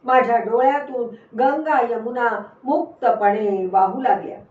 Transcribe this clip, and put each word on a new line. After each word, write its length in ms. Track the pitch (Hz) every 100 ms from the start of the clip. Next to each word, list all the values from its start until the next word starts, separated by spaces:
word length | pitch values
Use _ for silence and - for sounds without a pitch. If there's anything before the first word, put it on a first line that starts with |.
माझ्या 320 | 254 254 226 233
डोळ्यातून 1000 | 214 233 277 285 277 254 233 - _ 220
गंगा 480 | 269 311 311 294 233
यमुना 520 | 226 226 247 240 208 202 -
मुक्तपणे 1040 | 262 302 339 - 240 220 208 208 208 196 185
वाहू 280 | 190 190 247
लागल्या. 380 | - 202 165 - -